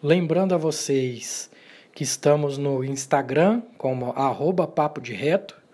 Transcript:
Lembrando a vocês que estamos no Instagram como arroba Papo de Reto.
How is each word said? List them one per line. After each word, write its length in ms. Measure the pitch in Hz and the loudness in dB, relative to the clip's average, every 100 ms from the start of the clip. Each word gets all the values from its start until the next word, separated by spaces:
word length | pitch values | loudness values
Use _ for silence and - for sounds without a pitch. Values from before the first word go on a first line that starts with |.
Lembrando 540 | 147 170 165 165 190 | 4 2 4 2 2
a 20 | 180 | 2
vocês 920 | 156 151 - 139 127 117 - - - - - - - | 0 -2 0 0 0 -6 -10 -10 -12 -18 -20 -20 -20
que 120 | - | -8
estamos 520 | 139 - 147 147 147 139 | -6 0 2 4 2 -2
no 280 | 143 135 | -2 -2
Instagram 760 | 131 139 - 143 131 135 180 233 233 - | -2 -6 0 0 2 4 4 4 -2 -6
como 360 | 131 131 123 | -4 -2 -4
arroba 560 | 131 135 117 151 185 160 | 0 0 0 0 0 -2
Papo 320 | - 151 151 | 0 -2 -2
de 120 | 120 | -10
Reto. 480 | 104 143 190 - - _ | -4 0 0 -2 -20 _